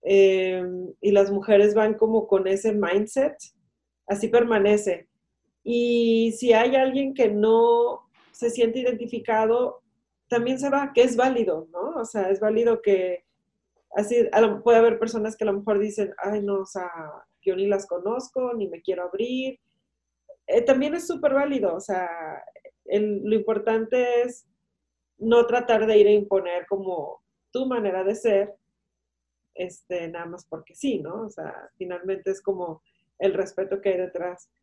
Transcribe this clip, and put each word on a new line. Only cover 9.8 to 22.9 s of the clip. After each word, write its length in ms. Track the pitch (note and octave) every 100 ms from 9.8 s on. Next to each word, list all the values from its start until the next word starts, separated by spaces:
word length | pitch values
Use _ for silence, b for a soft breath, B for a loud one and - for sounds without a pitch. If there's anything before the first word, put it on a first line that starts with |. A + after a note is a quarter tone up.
| _ _ _ _ _
también 320 | A#3+ A#3+ C4
se 100 | C#4
va, 220 | C#4 C#4
que 80 | A#3+
es 140 | B3 A#3
válido, 520 | B3+ B3 F#3+ D#3+ D#3+
¿no? 280 | F3 A#3 E4
O 40 |
sea, 260 | A3+ A3 F#3+
es 100 | F#3+
válido 420 | G#3+ A3 A#3 A3+
que 420 | G#3 G3 F#3 F3+ _ _ _ _ _ _ _ -
así, 320 | G#3 A#3+ A#3
a 80 | G#3
lo, 220 | A3+ G3+
puede 160 | A#3 A#3
haber 200 | A3+ A3
personas 360 | A3+ A#3 G#3+ A3
que 80 |
a 40 | A3
lo 60 | G3
mejor 200 | G3+ G3
dicen, 340 | G#3+ G#3 G3+ -
"Ay, 240 | G3 G#3+
no, 180 | G3+ G3
o 60 | F#3+
sea, 220 | G3 F3+ E3+ D#3 D3+ _ _
yo 120 | G3 F#3
ni 100 | G3
las 200 | G3 G3
conozco, 680 | F3 F#3 A#3+ B3 C4 B3+
ni 140 | A#3 F#3+
me 140 | E3
quiero 220 | - F3+
abrir". 540 | F3+ G3 A#3+ B3+ C4 C4 _ _ _ _ _ _ _ - -
Eh, 160 | G#3+
también 320 | A#3 B3+ D4
es 120 | E4+ -
súper 260 | F4 D4
válido, 400 | C4+ D4 C4+ G3 F3
o 40 |
sea, 280 | G3 F#3 F3+ E3+ D#3+ - - - - _
el, 360 | -